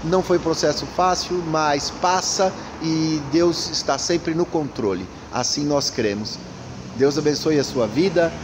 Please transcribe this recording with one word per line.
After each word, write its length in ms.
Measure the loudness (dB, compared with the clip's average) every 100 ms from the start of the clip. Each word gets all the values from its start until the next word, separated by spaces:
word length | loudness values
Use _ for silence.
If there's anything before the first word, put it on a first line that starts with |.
Não 180 | 2 0
foi 160 | 4 2
um 40 |
processo 440 | 2 2 2 0 -4
fácil, 520 | 0 2 2 -2 -4 0
mas 420 | 2 2 2 -2
passa 640 | -2 2 2 0 2 0 0 -12 -6
e 400 | -2 0 0 0 0
Deus 380 | 4 4 2 -4
está 260 | -4 -2 -2
sempre 380 | 0 -2 0 -2
no 100 | 0
controle. 600 | 0 -2 -2 -2 0 -4 -12 -6
Assim 340 | -4 -2 -2 0
nós 240 | 0 0
cremos. 480 | 0 0 0 -4 -8 -12 -14 -14 -14 -12 2
Deus 220 | 2 4
abençoe 400 | 0 0 2 2
a 60 |
sua 240 | 2 0 0
vida. 440 | 2 2 4 2 0